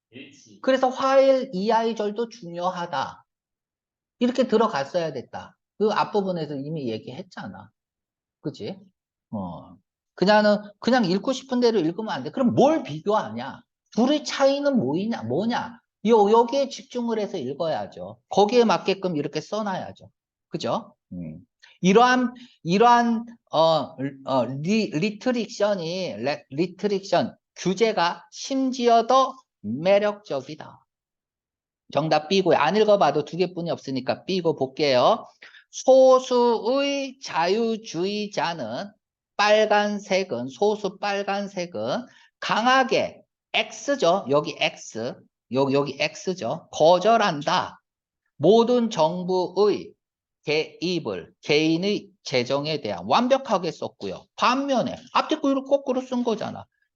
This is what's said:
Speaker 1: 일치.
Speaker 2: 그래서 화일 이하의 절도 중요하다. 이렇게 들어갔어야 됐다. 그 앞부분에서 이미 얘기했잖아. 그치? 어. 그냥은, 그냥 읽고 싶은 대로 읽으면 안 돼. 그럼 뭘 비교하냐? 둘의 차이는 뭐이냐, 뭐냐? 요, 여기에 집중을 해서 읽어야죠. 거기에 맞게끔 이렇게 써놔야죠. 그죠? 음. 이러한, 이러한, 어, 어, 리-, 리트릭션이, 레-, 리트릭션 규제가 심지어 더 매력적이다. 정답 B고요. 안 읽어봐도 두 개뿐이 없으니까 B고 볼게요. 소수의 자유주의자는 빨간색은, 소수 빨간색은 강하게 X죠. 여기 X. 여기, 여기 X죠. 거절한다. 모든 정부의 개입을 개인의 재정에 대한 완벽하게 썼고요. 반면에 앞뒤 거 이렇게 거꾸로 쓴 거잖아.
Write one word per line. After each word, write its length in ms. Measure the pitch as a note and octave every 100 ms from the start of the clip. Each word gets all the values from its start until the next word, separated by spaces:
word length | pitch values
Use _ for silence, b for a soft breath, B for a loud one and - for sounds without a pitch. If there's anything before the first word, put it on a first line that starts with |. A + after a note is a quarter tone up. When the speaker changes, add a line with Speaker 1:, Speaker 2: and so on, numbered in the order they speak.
| _
Speaker 1:
일치. 500 | A#2+ - - - -
Speaker 2:
그래서 280 | B3+ C4 C4
화일 600 | C4 C4+ C4+ C4+ C4 B3+
이하의 440 | F3+ G#3 A3+ A3+ A3
절도 320 | G#3 G#3 A#3
중요하다. 960 | - E3+ E3+ F3+ F3+ E3+ C#3 B2 - _ _ _ _ _ _ _ _ _ -
이렇게 300 | B3 B3+ B3
들어갔어야 640 | A3 G#3+ C#3+ C#3 F3 D#3+
됐다. 440 | C#3 - F#2+ F2+ _ _ -
그 120 | G#3
앞부분에서 680 | - D3+ G#3 F#3+ F3 D3+ C#3+
이미 320 | C#3+ D#3+ B2+
얘기했잖아. 800 | A2 - B2+ G3 - B2+ F#2 A2 _ _ _ _ _ _ _
그치? 380 | D#3+ - A2 F#3+ - _ _ _ _
어. 460 | G#2+ F#2 - - - _ _ _
그냥은, 480 | - F3+ G#3+ G#3 G#3 - -
그냥 240 | - B3+
읽고 280 | F#3 F#3+ C4+
싶은 280 | C4 - B3
대로 180 | A#3+ A3
읽으면 320 | D#3 F3+ A3
안 140 | D#3+
돼. 60 | C#3
그럼 240 | B3 A#3+
뭘 280 | - C4+ D#4+
비교하냐? 800 | - D3+ G3 G#3+ E3+ A2+ B2+ - _ _ _
둘의 300 | - B3+ D4
차이는 520 | - - C#4 C#4 C#4+ B3+
뭐이냐, 440 | B2+ D#3+ A3 A#3
뭐냐? 560 | A2+ C#3 A3+ G#3 - - _ _ G3+
요, 260 | A#3 G3+
여기에 360 | A3+ B3 C#4 C4
집중을 520 | - - B3 A#3 A3
해서 160 | G3+ F#3+
읽어야죠. 800 | B2+ C#3 E3 B2 F#2+ F#2+ F2+ - -
거기에 360 | - G#3 B3
맞게끔 520 | A3+ E3+ F3+ F#3 F#3 D3+
이렇게 240 | D3 D3+
써놔야죠. 680 | - G#3 G#3 F#3 G2 - F#2+ _ _ _ _
그죠? 460 | - A2+ F3+ - _ -
음. 260 | F2+ D#2+ D#2+ - _ b b
이러한, 540 | F3+ G3 B3 B3+ B3 - B B
이러한, 600 | D#3 G3 A#3+ A#3+ A#3 A3+ - - _
어, 80 | D3 E3 D#3 B2+ - C#3 -
어, 200 | - C3 A#2+
리-, 440 | C3+ D#3+ A3 G3
리트릭션이, 1300 | D3 G#3+ G#3 B3+ B3 G#3 - D4+ G3 D#3+ F#3 E3+ G#2
레-, 260 | B2+ D3 -
리트릭션 840 | C3+ F#3 - G#3 G3 G3 E3+ A#2 - _
규제가 720 | - F3+ F#3+ A3+ G3+ E3+ - -
심지어 760 | - - C4+ C4 B3+ A#3+ A#3 A3+
더 300 | C4 C4+ C4 _ _
매력적이다. 1200 | - B2+ F3 G3+ G#3 G#3 - C#3 C3 D3+ - - _ _ _ _ _ _ _ _ _ _ _
정답 360 | C#3 D#3 D3+ D3+
B고요. 280 | G3 F3+ C#3+
안 200 | D3 G#3
읽어봐도 480 | G#3+ G3+ D#3 D3+
두 120 | C#3+ E3
개뿐이 340 | F3+ F3+ E3+
없으니까 540 | B2+ - C3 B2+ A2
B고 320 | - F#3 E3 -
볼게요. 720 | C3 D3 D3 B2 D3+ A#3 B B B B B
소수의 1500 | - - C4 C4 B3+ B3+ B3 A#3+ A3 G#3 C4+ C#4 C#4 C4+ B3+
자유주의자는 1700 | - F3 E3+ G#3+ A3+ A3 - D#3+ F#3+ G#3 G#3 - D#3+ E3+ A2 B2+ G3+ - _ _ _ -
빨간색은, 1120 | G#3 G#3+ G#3+ G#3 G#3 G#3 - F#3+ F#3+ A#2 B2+
소수 500 | - G#3 G#3 F#3+ G3+
빨간색은 1080 | G3+ G3+ G3 G3 G3 F#3 F3 G#2+ A2+ G3 B3 B B -
강하게 840 | - G#3 A#3+ C4 A#3+ E3 F#2 - _ _ _
X죠. 760 | F#3+ A3 - - - E3 F#3+ B2+
여기 260 | C#3+ D#3 -
X. 580 | D#3+ - - A2 A#2+ - _ _ -
여기, 220 | B2+ C3+
여기 220 | C#3 C#3+ -
X죠. 720 | D3+ - - F3+ A2+ D#3 -
거절한다. 1080 | - D#3 F3+ G3+ A3+ G3+ D3 D3+ F3+ F#2+ - _ _ _ _ _ -
모든 540 | D3 A3+ A3+ B3 A3+
정부의 1040 | - D#3 F3+ F3+ F#3 F3 F#3 G#3 C3 - - _ _ _ _
개입을 880 | - D3+ D3 - E3+ F3 A#2+ F2+ E2 _
개인의 680 | - D3+ D#3+ E3 G3 G#3 - _
재정에 580 | - C3 A#2+ C#3 D3+ D#3
대한 240 | G#2+ F2 F#2+
완벽하게 640 | E3 B3 C4+ C4+ G3 E3+
썼고요. 520 | - A#2 - G2+ E2 - -
반면에 600 | G#3 C4 C#4 B3 - - -
앞뒤 280 | C4 - D#4
거 100 | C#4
이렇게 180 | C4+ C4+
거꾸로 320 | C#4 C#4 B3+
쓴 240 | B3+ B3
거잖아. 400 | A#3+ A3 A#2+ G2+ - _ _